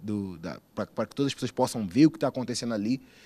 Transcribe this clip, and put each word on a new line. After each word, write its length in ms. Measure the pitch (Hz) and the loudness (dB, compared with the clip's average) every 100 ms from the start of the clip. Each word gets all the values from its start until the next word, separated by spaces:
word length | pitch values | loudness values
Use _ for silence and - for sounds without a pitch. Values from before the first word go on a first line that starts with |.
do, 360 | 107 104 98 85 | -6 -4 -4 -8
da, 220 | 85 58 - | -10 -12 -10
pra, 120 | - 98 | -8 -6
pra 200 | - 110 | -4 -4
que 80 | - | 0
todas 140 | 139 | -2
as 20 | |
pessoas 180 | - 123 | -2 -6
possam 340 | - 127 120 101 | 0 -2 0 0
ver 200 | 98 156 | 6 6
o 60 | |
que 80 | - | 6
tá 80 | 139 | -2
acontecendo 440 | 131 120 120 123 | -2 -4 -4 -4
ali. 280 | 110 107 135 - - | -2 0 -2 -4 -20